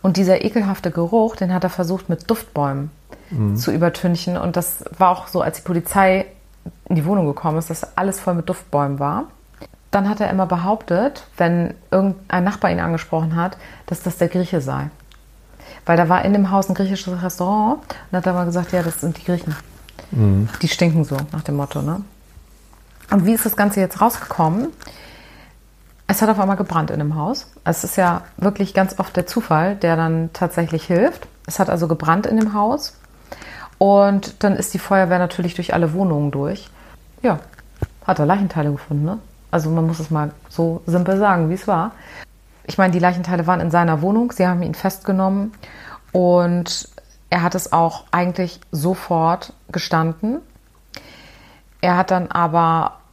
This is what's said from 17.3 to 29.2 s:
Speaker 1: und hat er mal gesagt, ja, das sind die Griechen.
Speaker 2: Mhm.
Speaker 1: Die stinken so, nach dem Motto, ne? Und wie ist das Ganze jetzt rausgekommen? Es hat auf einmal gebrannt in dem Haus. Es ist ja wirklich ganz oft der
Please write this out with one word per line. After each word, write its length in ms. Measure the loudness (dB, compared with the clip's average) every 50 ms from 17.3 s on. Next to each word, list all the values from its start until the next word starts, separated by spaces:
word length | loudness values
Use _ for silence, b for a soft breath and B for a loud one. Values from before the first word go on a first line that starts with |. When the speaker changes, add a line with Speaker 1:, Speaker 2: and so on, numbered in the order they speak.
| -4 -2 -2 0 0 2 2 0 0 -2 -6 B B B B B
Speaker 1:
und 60 | -4
hat 80 | -2 0
er 60 | 0 0
mal 100 | 0 0
gesagt, 260 | 0 -2 -2 -4 0
ja, 120 | -2 -2 0
das 180 | -2 -4 -4
sind 160 | -4 -4 -4 -4
die 60 | -4
Griechen. 320 | -2 -2 -2 -2 -6 -8 -10 -12 -20 -20 -20 -20 -20 -20 -20 -14 -6 0
Speaker 2:
Mhm. 360 | 2 4 4 4 4 2 0 -2 -2
Speaker 1:
Die 80 | -2 -2
stinken 340 | 0 2 2 2 4 2 0
so, 120 | 0 -2 -6 -6 -6 -8
nach 100 | -8 -6
dem 140 | -4 -4
Motto, 260 | -4 -4 -4 -6 -6 -4
ne? 200 | -4 -4 -6 -8 -12 -16 -20 -20 -20 -20 -20 -20 _ -20 _ _ _ -20 -20 -20 _ -20 -20 -6 0
Und 160 | 2 2 4
wie 60 | 4 2
ist 120 | 2 0
das 120 | -2 0
Ganze 240 | 0 0 0 2 0
jetzt 200 | 0 0 0 2
rausgekommen? 680 | 2 2 2 -2 -10 -10 -2 0 2 2 2 0 -2 -4 -6 B B B B B B B B B B B B B B B B B _ _ _ _ -20 -20 -20 -20 -2
Es 160 | -2 0 2 2
hat 60 | 2
auf 100 | 2 2
einmal 180 | 2 0 2
gebrannt 340 | 0 -2 -2 0 -2 0 0 -2
in 60 | -2
dem 160 | -2 -2 -2
Haus. 300 | -2 -2 -4 -4 -6 -10 -18 _ -8 _
Es 180 | -4 -2 -2 -4
ist 140 | -4 0
ja 260 | 2 2 2 2 -2 -4 -10 -10
wirklich 380 | -2 -2 0 0 0 -4 0 2
ganz 240 | 2 2 2 0 -4
oft 160 | -6 -4 -2
der 100 | -4